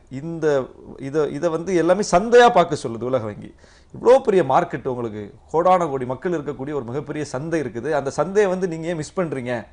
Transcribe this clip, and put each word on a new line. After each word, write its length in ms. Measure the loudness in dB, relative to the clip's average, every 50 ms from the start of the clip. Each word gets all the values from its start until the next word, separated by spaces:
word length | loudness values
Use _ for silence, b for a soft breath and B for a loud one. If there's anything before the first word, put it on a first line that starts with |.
| _ _
இந்த, 560 | -12 -10 -10 -8 -6 -2 0 0 2 0 0 -4 -10 -18 -20 -18 -16 -12
இத, 280 | -12 -4 -2 -2 -2 -2
இத 220 | -2 -2 -2 -2
வந்து 260 | -2 -2 -2 0 0
எல்லாமே 260 | 2 4 4 2 2 2 2
சந்தையா 380 | 2 2 4 6 8 8 8 8
பார்க்க 380 | 8 6 4 2 0 -4 -4 -6
சொல்லுது 160 | -6 -6 -4
உலக 220 | -2 -2 -2 -2
வங்கி. 280 | -4 -8 -10 -14 -18 -20 b b b b b b b -16 0
இவ்வளோ 200 | 4 6 6 6
பெரிய 240 | 6 4 2 2 4
மார்க்கெட் 440 | 4 4 2 2 0 -4 -8 -6 -6
உங்களுக்கு, 460 | -6 -4 -6 -6 -8 -8 -12 -12 -16 -20 -14 -4
கோடான 360 | -2 2 4 4 4 4 2 0
கோடி 180 | -2 -4 -4
மக்கள் 260 | -6 -6 -6 -4 -4
இருக்கக்கூடிய 420 | -4 -4 -4 -6 -8 -8 -8 -6 -6
ஒரு 100 | -6 -6
மிகப்பெரிய 420 | -6 -6 -8 -6 -6 -8 -8 -8
சந்தை 360 | -6 -6 -8 -6 -4 -4 -2
இருக்குது. 300 | -4 -4 -6 -6 -4 -2
அந்த 180 | -2 -2 -2 -2
சந்தையை 420 | -2 -2 -2 0 2 2 2 2
வந்து 160 | 2 0 -2 -4
நீங்க 200 | -4 -6 -6 -6
ஏன் 80 | -4
மிஸ் 240 | -6 -6 -6 -4 -4
பண்றீங்க? 460 | -4 -4 -4 -6 -4 -4 -6 -6 -6 -10